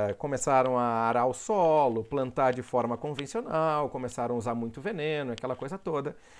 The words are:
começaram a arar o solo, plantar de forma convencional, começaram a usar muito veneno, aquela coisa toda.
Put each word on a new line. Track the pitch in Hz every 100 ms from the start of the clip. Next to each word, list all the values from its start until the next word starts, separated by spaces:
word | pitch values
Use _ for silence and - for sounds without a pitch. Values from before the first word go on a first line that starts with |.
| 104 101
começaram | 143 131 - 135 131 123
a |
arar | 120 113 113 117 127
o |
solo, | 123 - 214 165 156 139 113
plantar | 110 143 131 120 131
de | 123
forma | 117 123 120 117
convencional, | 147 147 139 226 240 160 160 151 139
começaram | 131 123 127 120 120
a |
usar | 113
muito | 117 117 117
veneno, | 175 196 151 151 131
aquela | 117 131 127
coisa | 139 190
toda. | - 151 139 - - -